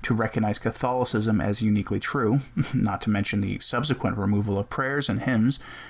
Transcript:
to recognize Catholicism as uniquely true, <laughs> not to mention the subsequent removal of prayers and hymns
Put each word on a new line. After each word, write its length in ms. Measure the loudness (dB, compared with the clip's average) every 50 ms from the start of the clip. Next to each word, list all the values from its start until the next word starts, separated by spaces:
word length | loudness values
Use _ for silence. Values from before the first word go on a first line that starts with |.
to 120 | 0 0 2
recognize 440 | 2 2 0 0 0 0 0 -2 0
Catholicism 800 | -2 -4 -2 0 0 0 2 0 0 0 0 0 2 2 2 2
as 220 | 2 0 0 0
uniquely 380 | 2 2 2 2 2 0 -2 -2
true, 400 | -2 -2 0 2 2 4 4 2 0 -2 -2
<laughs> 180 | -2 -2 0 0
not 280 | 0 0 0 0 -2
to 80 | 0 0
mention 320 | 2 2 0 0 0 -2
the 160 | -2 -2 -4 -4
subsequent 560 | -6 -4 -2 -2 0 0 -2 0 0 -2 -2
removal 420 | 0 0 2 2 2 2 0 -2 -2
of 120 | -2 -4
prayers 380 | -4 -4 -2 0 -2 -2 -2 -2
and 120 | -2 -2
hymns 400 | 0 0 2 4 2 2 0 -2 -8 -14 -16 -16 -16